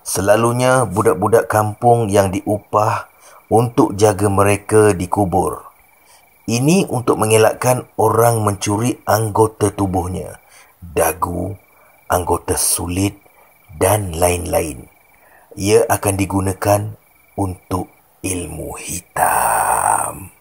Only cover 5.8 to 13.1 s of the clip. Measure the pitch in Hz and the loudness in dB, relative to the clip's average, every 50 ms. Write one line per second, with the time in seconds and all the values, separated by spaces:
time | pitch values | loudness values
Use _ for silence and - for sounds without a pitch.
5.8 | _ _ _ _ _ _ - _ _ _ _ _ _ - 110 120 127 147 170 196 | _ _ _ _ _ _ -20 _ _ _ _ _ _ -4 -2 0 2 4 4 4
6.8 | 170 - - 127 120 - 151 151 107 107 110 110 110 - - - - 127 127 127 | 2 0 -2 -4 0 0 0 0 2 2 4 4 4 4 2 0 0 0 0 0
7.8 | - - _ - 110 107 104 107 117 120 117 113 107 104 101 92 - 104 104 101 | -2 -10 _ 0 0 2 4 4 4 4 4 2 0 0 -2 -2 -2 -2 -2 0
8.8 | 117 123 - - _ - 101 107 113 110 98 110 110 107 - - 104 101 - - | 0 -2 -4 -4 _ 0 0 0 0 -2 2 2 2 2 2 -2 -2 -2 0 -2
9.8 | 101 95 90 92 87 90 92 87 76 - 50 - _ _ - - - _ _ _ | -4 -2 -2 -2 -4 -4 -6 -8 -8 -10 -14 -18 _ _ -20 -20 -20 _ _ _
10.8 | - 85 71 85 82 80 78 - - 85 87 87 90 95 98 - _ _ _ _ | -20 -8 -4 -2 -2 -2 -2 -4 -6 -6 -4 -6 -6 -6 -8 -12 _ _ _ _
11.8 | _ _ _ _ _ _ - 90 87 - 87 82 - - - - - - - - | _ _ _ _ _ _ -2 -2 0 -2 -4 -4 -2 -4 -4 -2 -2 -2 -2 -4
12.8 | 90 87 90 92 98 101 | -4 -6 -2 -2 -2 -2